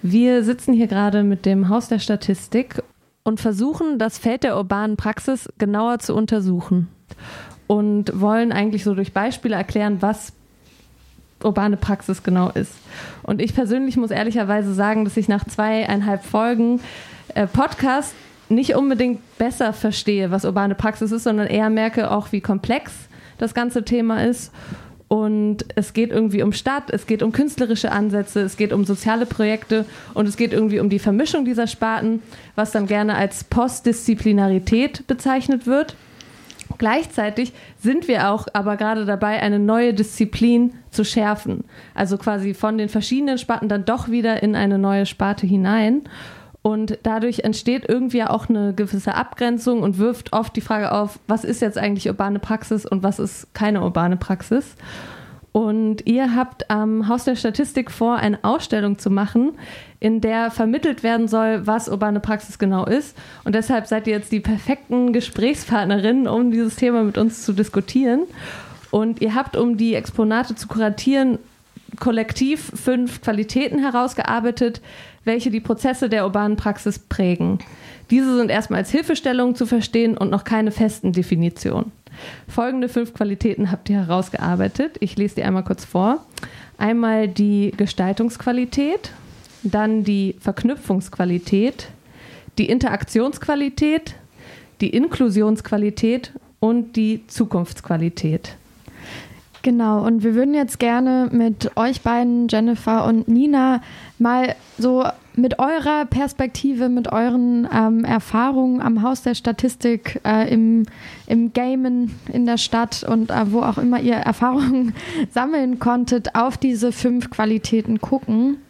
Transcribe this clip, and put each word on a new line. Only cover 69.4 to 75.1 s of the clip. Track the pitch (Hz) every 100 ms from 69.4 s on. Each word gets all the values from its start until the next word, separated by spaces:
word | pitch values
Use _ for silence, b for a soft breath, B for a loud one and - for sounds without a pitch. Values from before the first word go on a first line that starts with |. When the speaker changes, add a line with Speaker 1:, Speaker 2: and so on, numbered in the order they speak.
| 269 -
Speaker 1:
um | 240 226
die | 226
Exponate | 220 226 - 214 226 247 220
zu | -
kuratieren, | 220 214 208 - 269 262 240 - _ _ - - -
kollektiv | 254 226 220 - 262 302 -
fünf | - - 254 247 -
Qualitäten | - 214 214 254 294 294
herausgearbeitet, | 269 240 254 - - 226 233 233 240 233 B B B